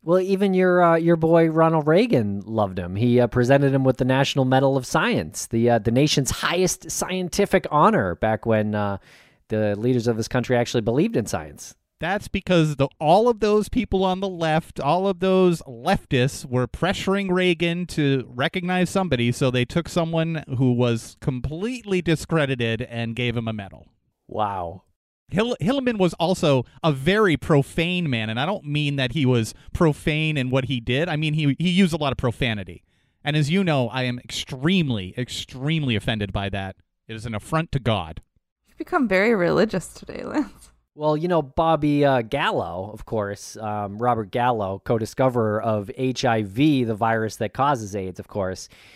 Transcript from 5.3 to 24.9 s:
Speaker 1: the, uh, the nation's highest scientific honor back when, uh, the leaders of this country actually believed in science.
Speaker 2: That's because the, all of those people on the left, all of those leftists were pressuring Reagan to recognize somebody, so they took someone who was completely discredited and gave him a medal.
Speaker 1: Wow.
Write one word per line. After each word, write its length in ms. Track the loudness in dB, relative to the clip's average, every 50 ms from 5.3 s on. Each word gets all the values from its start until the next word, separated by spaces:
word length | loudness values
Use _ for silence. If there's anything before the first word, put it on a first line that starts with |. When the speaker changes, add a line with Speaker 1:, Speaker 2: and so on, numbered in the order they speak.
| -8 -12 -10
Speaker 1:
the, 240 | -4 -2 2 2 4
uh, 80 | 2 2
the 120 | 2 2
nation's 400 | 2 4 2 4 2 0 0 -2
highest 600 | -4 -4 -4 -2 0 0 0 0 -2 -6 -10 -10
scientific 760 | -6 -6 -6 -4 -4 -6 -6 -4 0 0 0 2 2 0 0 2
honor 440 | 2 4 4 4 4 2 0 0 -2
back 300 | 0 0 0 0 0 0
when, 300 | 0 2 2 2 0 -2
uh, 240 | -2 -2 -2 -4 -6 _ -18 -20 -20 -20 _ _ _ _ _
the 260 | -2 0 0 0 -2
leaders 300 | 0 0 0 0 2 2
of 100 | 0 -2
this 120 | -2 -4 -2
country 280 | -2 -2 0 0 0
actually 260 | 0 0 0 -2 -2
believed 340 | 0 0 0 0 0 0 0
in 100 | -4 -4
science. 480 | -2 -6 -8 -8 -10 -16 -18 -20 -20 -20 _ _ _ _ _
Speaker 2:
That's 280 | -6 -4 -4 -4 -6 -6
because 480 | -8 -8 _ 2 2 2 2 2 -2
the, 100 | -6 -8 -10 _ _
all 280 | 2 4 4 6 6 2
of 120 | 0 0
those 280 | 0 2 2 2 0 0
people 360 | -2 -2 -2 0 -2 0 0
on 160 | 0 -2 -2
the 80 | -4 -6
left, 500 | -4 -2 0 0 0 0 -2 -4 -12 -4
all 300 | 0 0 0 2 2 0
of 100 | -2 0
those 420 | 0 2 4 6 6 4 4 0
leftists 840 | -4 -14 -16 -6 0 0 0 0 0 _ 2 2 2 2 0 -6 -10 -4
were 200 | -2 -2 -2 -2
pressuring 640 | -2 -2 -2 -2 -2 -2 -2 -2 -2 -2 0 0
Reagan 540 | 0 2 2 2 2 2 0 -2 -2 -4 -6
to 380 | -6 -2 0 2 2 2 0 -2 -6
recognize 560 | -6 -4 -4 -2 0 0 0 2 2 2 0 2
somebody, 440 | 2 0 2 2 2 2 2 0
so 180 | 2 2 0 2
they 140 | 2 0 -2
took 240 | 0 -2 -4 -4 0
someone 560 | -2 -2 -2 0 0 -2 0 -2 -4 -6 -6 -6 0 2
who 140 | 2 2
was 440 | 4 2 2 0 0 -2 -6 -12 -20 _
completely 800 | -6 -4 -4 -4 -6 -6 -6 -4 -6 -6 -6 -6 -4 -2 -2 0
discredited 840 | 2 0 0 0 0 -2 0 0 0 0 -2 -2 -2 -2 -2 -4
and 340 | -6 -8 -8 -8 -6 -6 -4
gave 200 | -4 -4 -2 -2
him 120 | -4 -6 -6
a 40 |
medal. 360 | -8 -8 -10 -14 -18 -20 -20 _ _ _ _ _ _ _ _ -10
Speaker 1:
Wow. 560 | -4 -4 -4 -4 -4 -6 -8 -8 -10 -14 _ _